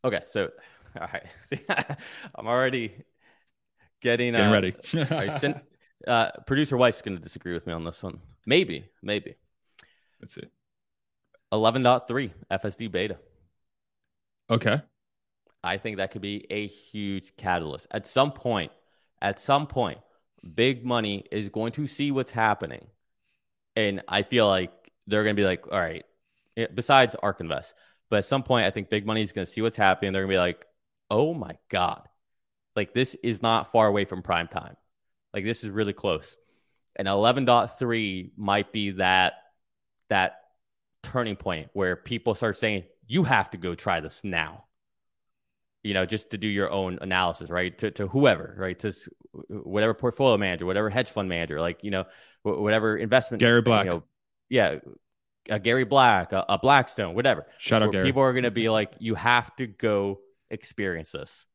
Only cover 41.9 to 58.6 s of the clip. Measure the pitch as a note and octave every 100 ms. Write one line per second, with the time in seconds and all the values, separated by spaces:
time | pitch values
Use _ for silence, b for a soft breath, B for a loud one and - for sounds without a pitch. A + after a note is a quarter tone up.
41.9 | F2 - A#2 - G#2 A2+ G2 A2+ G2+ F2
42.9 | _ _ C#3+ C#3+ A#2+ F#2+ F2 F2 E2+ -
43.9 | E2+ D#2 - G2+ E2+ D#2 D#2+ _ _ _
44.9 | _ _ _ _ _ _ _ _ _ G#2
45.9 | G2 F#2 G#2+ - G#2 G#2+ G2+ G2 G2 F#2
46.9 | F2+ F#2+ F#2 F2+ E2+ E2 E2+ F2+ - A2
47.9 | - G2 C3 C#3 F2+ - - F#2 F2+ G#2+
48.9 | - - _ _ - - G#2 - G2 A2
49.9 | G#2+ B2+ - C3+ G#2+ G2 E2+ F2 F#2+ G#2+
50.9 | A2 B2 - F#2+ F2 E2 D2 E2+ E2+ G#2
51.9 | F#2+ F#2 b b b G#2 D#2 G#2 A2 A2
52.9 | G#2+ G#2+ B2+ - A2 A#2 A#2+ A#2 A2 F#2+
53.9 | E2+ - _ _ _ _ B2 F#2 D2 -
54.9 | - _ _ _ _ - G#2+ G2+ B2+ A#2
55.9 | C#3 B2 G2+ E2+ F#2+ - G2 B2+ C#3 B2
56.9 | - F#2+ F#2 B2+ G2 - b - A#2 G#2+
57.9 | G2 F#2+ C3 C3 B2+ B2 A2